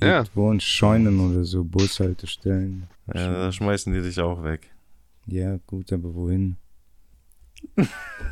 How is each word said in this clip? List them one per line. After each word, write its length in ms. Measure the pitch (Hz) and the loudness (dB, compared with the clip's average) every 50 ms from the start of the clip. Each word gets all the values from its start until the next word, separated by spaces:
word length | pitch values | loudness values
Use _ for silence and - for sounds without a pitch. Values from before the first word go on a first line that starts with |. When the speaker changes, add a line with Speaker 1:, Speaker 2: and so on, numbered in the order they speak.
Speaker 1:
Ja. 160 | - 160 185 151 | 2 2 4 2
Speaker 2:
Irgendwo 320 | 113 - - 104 101 107 | 0 0 0 0 2 2
in 80 | 110 98 | 2 2
Scheunen 580 | - - - - 104 104 110 113 110 104 98 95 | 0 -2 0 2 4 4 6 6 6 4 4 4
oder 240 | 92 92 90 90 90 | 4 4 2 2 0
so, 200 | 87 90 92 87 | 0 0 -2 -2
Bushaltestellen. 1200 | 85 90 95 98 98 - - 95 90 90 - - - - - - 98 95 95 95 95 95 92 92 87 - - - | 0 2 2 2 2 2 0 -2 -2 -2 -4 -8 -10 -10 -4 -2 0 0 0 0 -2 -6 -8 -10 -14 -18 -14 -10
Speaker 3:
Ja, 260 | - 90 87 90 90 | -8 -4 -2 -2 -2
da 200 | 90 90 92 92 | -2 -2 -2 -2
schmeißen 400 | 95 98 107 101 101 98 - 92 90 | -2 0 0 0 0 0 0 -2 -2
die 80 | 92 | -2
dich 180 | 90 90 87 90 | -2 -2 -2 -2
auch 220 | 85 87 87 87 80 | 0 0 -2 -2 -4
weg. 240 | 78 80 78 - - - - _ - - - _ _ _ _ - | -4 -4 -6 -8 -14 -20 -20 _ -20 -20 -20 _ _ _ _ -10
Speaker 2:
Ja, 300 | 95 92 92 92 95 98 87 - | -6 -4 -2 -2 -2 -2 -4 -6
gut, 240 | - 95 92 92 - | -8 -10 -8 -6 -4
aber 220 | 95 90 85 85 85 | -4 -4 -4 -6 -6
wohin? 420 | 87 87 87 92 95 95 92 90 - - - - - _ _ - - - _ - - _ _ _ - - - - - - - - | -4 -2 0 2 2 2 0 -2 -6 -10 -18 -20 -20 _ _ -20 -20 -20 _ -20 -20 _ _ _ -20 -20 -20 -20 -20 -20 -4 0
Speaker 3:
<laughs> 100 | - - - - - - - - - - - | 0 0 0 -2 -8 -16 -14 -10 -8 -8 -6